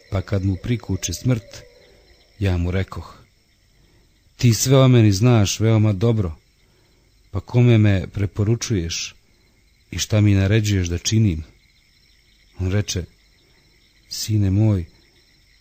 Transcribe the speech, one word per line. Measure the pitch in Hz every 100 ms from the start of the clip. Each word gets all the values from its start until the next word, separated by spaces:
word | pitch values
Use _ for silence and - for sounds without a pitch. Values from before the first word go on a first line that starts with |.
| -
pa | 98
kad | - 101 95
mu | 92
prikuči | - 120 - 92 -
smrt, | 90 123 120 - - - _ _ _ _ _ _ -
ja | 98 90
mu | 87
rekoh: | 95 92 87 - - _ _ _ _ _ _ _ _ _ _ _ -
„Ti | 123
sve | 107 127 135
o | 131
meni | 123 107
znaš | 95 123 117 95 -
veoma | 110 110 107
dobro, | 95 117 110 90 78 _ _ _ _ _ _ _ _ _
pa | 101
kome | - 123 120 113
me | 104 98 -
preporučuješ | 98 101 - 101 117 - 104 82 - - - _ _ _ _ _ _ -
i | 92
šta | - 107
mi | 104
naređuješ | 98 95 110 107 98 87
da | 87
činim?” | - 113 107 80 - _ _ _ _ _ _ _ _ _ _ -
On | 92
reče: | 101 104 92 82 _ _ _ _ _ _ _ _ _ -
„Sine | - - 107 98
moj, | 98 110 98 80 _ _ _ _ _ _ _